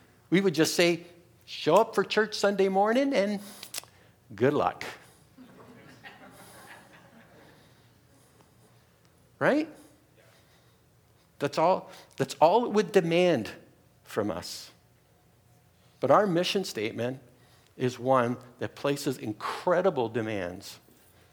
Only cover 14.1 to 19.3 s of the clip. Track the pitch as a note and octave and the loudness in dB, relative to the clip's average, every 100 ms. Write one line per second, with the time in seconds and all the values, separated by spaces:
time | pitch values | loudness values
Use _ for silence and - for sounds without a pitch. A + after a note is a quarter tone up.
14.1 | A#2 G2+ E2 - - - - _ _ _ | -4 -4 -4 -10 -14 -16 -20 _ _ _
15.1 | _ _ _ _ _ _ _ _ _ C3+ | _ _ _ _ _ _ _ _ _ 4
16.1 | E3 G#3 E3+ F3+ G3 F#3 A2 A2 A2 A#2+ | 4 4 0 0 -2 -4 -6 -6 -4 -6
17.1 | C3 - _ _ _ _ - B2+ A#2+ B2+ | -8 -16 _ _ _ _ -6 -6 -2 0
18.1 | C3 A#2+ A#2+ - - G#2+ - C#3+ C#3+ D3+ | 2 2 -4 -10 -12 -12 -4 -4 -2 -4
19.1 | B2+ B2 | -6 -8